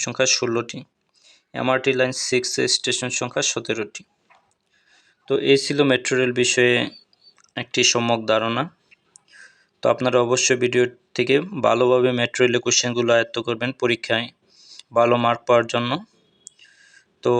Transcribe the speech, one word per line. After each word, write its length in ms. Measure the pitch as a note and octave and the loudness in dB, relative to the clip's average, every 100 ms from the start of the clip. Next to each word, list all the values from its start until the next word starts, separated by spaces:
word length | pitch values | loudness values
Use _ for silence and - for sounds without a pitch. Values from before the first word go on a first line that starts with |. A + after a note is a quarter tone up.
সংখ্যা 240 | - A#2+ C3 - | -6 -2 0 0
ষোলোটি, 440 | B2 A#2 A#2 - - _ _ _ _ _ _ | 0 -2 -4 -10 -16 _ _ _ _ _ _
এমআরটি 380 | B2+ B2 B2+ C3+ B2+ | -4 0 2 0 0
লাইন 120 | B2+ C3 - | 0 -2 -2
সিক্স 220 | B2+ B2 - | -2 -2 -2
এ 20 | B2 - | 0 0
স্টেশন 340 | - A#2 B2 - | -2 -4 -4 -6
সংখ্যা 240 | B2 - - | -4 -2 -2
সতেরোটি। 520 | - A2+ A2 G#2 - - _ _ _ _ _ _ _ _ _ _ _ - | -4 -4 -6 -6 -12 -20 _ _ _ _ _ _ _ _ _ _ _ -4
তো 60 | C#3 C#3 | -2 2
এই 80 | C#3 - | 2 2
ছিল 140 | C#3+ C#3+ | 0 2
মেট্রো 220 | B2+ B2+ B2+ | 2 0 0
রেল 160 | B2+ B2 | 0 0
বিষয়ে 340 | B2 - B2 A#2+ A#2+ - _ _ _ _ _ - | 0 2 2 2 -2 -8 _ _ _ _ _ -12
একটি 240 | B2 - A#2+ | -6 0 0
সম্যক 300 | B2 A#2 A#2 A2 | 2 0 0 0
ধারণা। 320 | A2 A2+ A#2+ E3 - _ _ _ _ _ - - _ _ _ | 0 0 -2 -4 -10 _ _ _ _ _ -20 -20 _ _ _
তো 20 | A#2+ | -2
আপনারা 240 | A#2 B2+ B2 A#2+ | 0 0 2 2
অবশ্যই 340 | B2+ - B2+ | 0 0 0
ভিডিও 200 | B2+ B2 B2 - _ - | 0 0 0 -4 _ -4
থেকে 200 | B2 C#3 F#3 E3 A2+ | 0 0 -2 -2 0
ভালোভাবে 420 | A#2 B2 B2+ B2+ B2 | 2 4 4 2 0
মেট্রো 220 | A#2+ - | -2 0
রেলের 200 | B2+ A#2+ A#2+ | 2 2 0
কোশ্চেনগুলো 460 | - B2 A#2+ A#2 | 0 0 -2 2
আয়ত্ত 220 | A#2 A2+ A#2 A#2 | 2 0 -6 -6
করবেন 220 | A2+ B2 - | -6 -6 -4
পরীক্ষায় 440 | A#2+ A#2 - A2+ A#2+ - _ _ - - - A#2 | -2 -2 -2 -4 -4 -14 _ _ -20 -20 -4 2
ভালো 180 | A#2+ A#2+ | 4 4
মার্ক 180 | A#2 A#2 - | 2 0 2
পাওয়ার 180 | A#2+ A#2 | 2 2
জন্য। 180 | A#2+ A#2+ D3+ A3 _ _ _ - _ _ _ _ _ _ _ | -2 -4 -6 -8 _ _ _ -20 _ _ _ _ _ _ _
তো 80 | B2 | -2